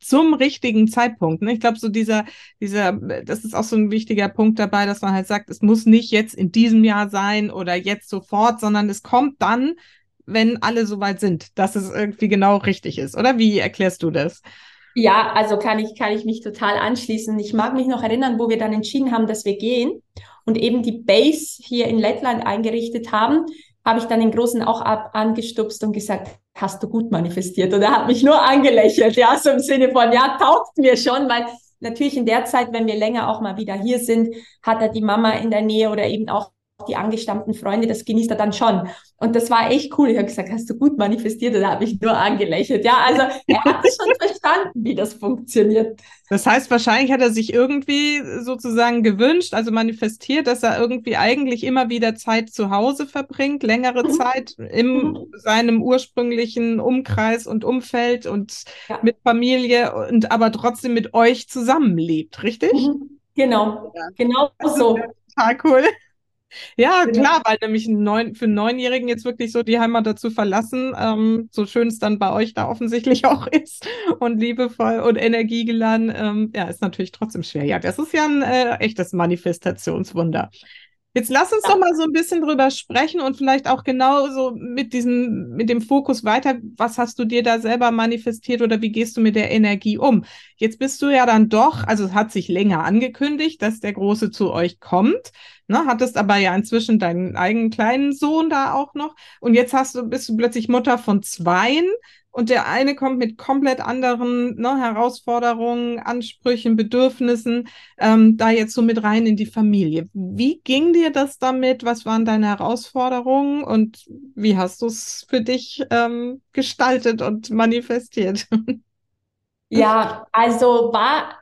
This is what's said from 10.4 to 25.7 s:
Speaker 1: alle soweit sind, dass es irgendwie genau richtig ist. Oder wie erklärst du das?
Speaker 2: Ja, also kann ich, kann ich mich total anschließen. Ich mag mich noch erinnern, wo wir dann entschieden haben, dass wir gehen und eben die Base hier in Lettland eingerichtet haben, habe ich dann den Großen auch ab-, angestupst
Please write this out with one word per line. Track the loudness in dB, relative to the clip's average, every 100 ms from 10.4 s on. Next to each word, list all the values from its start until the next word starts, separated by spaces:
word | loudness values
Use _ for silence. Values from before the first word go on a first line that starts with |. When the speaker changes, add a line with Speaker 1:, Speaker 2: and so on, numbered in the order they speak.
| 2 0
Speaker 1:
alle | -2 -2 -2
soweit | -2 -4 -2
sind, | -2 -4 -6 -4
dass | -2 -2
es | -6
irgendwie | -4 -6 -2 0
genau | 2 4 2
richtig | 0 -4 -6 -8
ist. | -8 0
Oder | 2 4
wie | 4 2
erklärst | -2 -2 -2 -2
du | -2
das? | -2 -4 -6 -20 -20 -20 _ _ 0
Speaker 2:
Ja, | 4 4 2
also | 0 0 0
kann | 0 -2
ich, | -4 -4
kann | -4
ich | -2 -4
mich | -6
total | -8 -4 -2 0
anschließen. | -2 -4 -4 -6 -4 -6
Ich | -2
mag | -2 0
mich | 0 -2
noch | -2
erinnern, | -2 0 0 0
wo | 0
wir | -2
dann | -2
entschieden | -4 -4 -2 0
haben, | 0 -2
dass | -2 -4
wir | -4
gehen | -2 -2 -2 -6 _ -20 -20 -8 -4
und | 0
eben | 0 0
die | -2 -4
Base | 2 4 4 2 -4 -14
hier | -6 -4 0
in | 0
Lettland | 0 -2 -2 -4 -4
eingerichtet | -4 -2 -2 -4 -6 -4
haben, | 0 2 2 0 -10 -20 _ 0
habe | 0
ich | 0
dann | 2
den | 2
Großen | 2 0 0
auch | -2 -2
ab-, | 0 -2 -4
angestupst | -2 -2 -2 -4 -6 -6